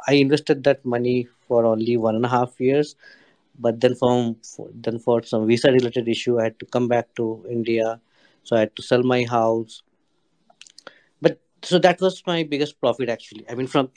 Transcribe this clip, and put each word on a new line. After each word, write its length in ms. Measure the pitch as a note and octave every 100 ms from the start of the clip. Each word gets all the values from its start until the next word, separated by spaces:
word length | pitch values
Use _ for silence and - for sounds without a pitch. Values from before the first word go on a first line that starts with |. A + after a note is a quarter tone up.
| -
I 80 | C#3+
invested 500 | C3+ D3 - C#3+ C#3
that 200 | C3+ B2+
money 420 | A#2+ B2 B2 A#2+ _ -
for 180 | A#2+ A2+
only 320 | A2 A2+ A#2+
one 180 | A2+ A2
and 100 | B2
a 40 |
half 300 | B2 A#2+ -
years. 360 | B2+ C#3+ D3+ - - - _ _ _ -
But 200 | A#2 A2+
then 120 | B2+
from, 440 | B2 B2 B2 A#2+ A2+ - - -
then 260 | A#2 A2+ A#2
for 220 | - A#2
some 240 | - A2+ G#2+
visa 240 | A#2 C#3+
related 380 | B2+ B2 B2 A#2
issue, 320 | A2 - A#2+
I 40 | A2+
had 140 | A2+
to 60 | -
come 220 | B2 A#2+
back 260 | A#2+ A2+ -
to 300 | A2+ A2+ A#2
India. 500 | A#2+ A2+ A2+ A2 A2+ _ _ _ _
So 120 | - A#2
I 40 |
had 120 | A2 -
to 40 |
sell 220 | - B2
my 220 | B2+ B2 A#2
house. 580 | A#2+ A2+ A2+ A2+ - _ _ _ _ _ _ _ _ - - - - _ _
But 200 | - - _ _
so 160 | - F3
that 200 | F3 E3+
was 240 | F#3 F#3 -
my 180 | E3+
biggest 360 | D#3 C#3+ C#3+ -
profit, 300 | C3 A#2 A#2+
actually. 340 | A2 - G#2 A2
I 60 | A#2+
mean, 120 | C3
from 240 | C#3+ C3